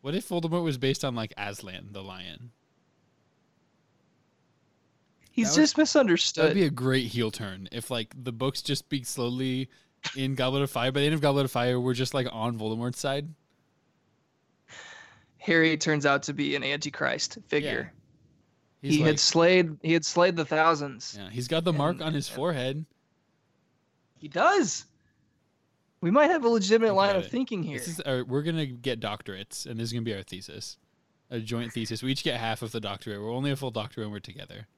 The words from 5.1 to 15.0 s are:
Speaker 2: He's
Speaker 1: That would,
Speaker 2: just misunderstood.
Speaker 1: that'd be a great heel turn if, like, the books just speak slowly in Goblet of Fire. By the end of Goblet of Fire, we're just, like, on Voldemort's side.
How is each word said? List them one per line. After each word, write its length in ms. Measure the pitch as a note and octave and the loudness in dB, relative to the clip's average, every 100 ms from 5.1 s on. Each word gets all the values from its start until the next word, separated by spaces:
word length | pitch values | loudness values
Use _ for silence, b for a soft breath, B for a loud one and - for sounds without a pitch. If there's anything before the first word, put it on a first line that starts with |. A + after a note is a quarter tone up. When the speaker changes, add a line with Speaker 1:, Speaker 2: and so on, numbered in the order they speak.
| _ _ | _ _
Speaker 2:
He's 180 | - A3 | 0 2
Speaker 1:
That 100 | C#4 | 6
would, 20 | |
Speaker 2:
just 160 | D4+ - | 4 4
misunderstood. 640 | D#4 D4+ B3 E3+ - - | 4 6 6 4 2 2
Speaker 1:
that'd 100 | D#3+ G3 | 4 4
be 80 | |
a 60 | E3 | 2
great 360 | B2+ B2+ C3 A#2+ | 2 0 2 0
heel 240 | A2 A2+ | -2 -2
turn 380 | G#2+ G#2+ F#2+ F#2+ | -2 -10 -10 -10
if, 200 | A#2 - | -10 -6
like, 220 | B2 A2 C3+ | -6 -6 -8
the 120 | B2+ | -10
books 300 | A2+ C3 C3+ | -4 -2 -2
just 180 | - C#3 | -4 -4
speak 260 | - C#3+ A#2+ | -4 -6 -6
slowly 600 | - A#2+ B2+ C3 B2+ C3 b b _ - C3+ | -4 -4 -2 -4 -4 -6 b b _ -12 -4
in 180 | C3+ | -4
Goblet 280 | C3+ B2+ C3+ | 0 0 2
of 80 | C#3 | 0
Fire. 200 | - B2 | 0 0
By 100 | C3 | 2
the 60 | C#3+ | 2
end 80 | |
of 60 | D#3+ | 2
Goblet 240 | C#3+ C#3 | 2 4
of 80 | C3+ | 2
Fire, 260 | B2+ B2 B2+ | 2 2 2
we're 160 | B2 | 0
just, 200 | B2 B2+ | 0 0
like, 120 | C#3 B2 | 0 -2
on 260 | A2 A2+ A#2 | -2 -4 -2
Voldemort's 400 | A2 A2 A#2+ B2+ | -4 -2 -4 -4
side. 300 | C#3+ C#3 D3+ D#3 _ _ _ _ _ _ _ _ _ _ _ _ _ B B B | -4 -4 -6 -14 _ _ _ _ _ _ _ _ _ _ _ _ _ B B B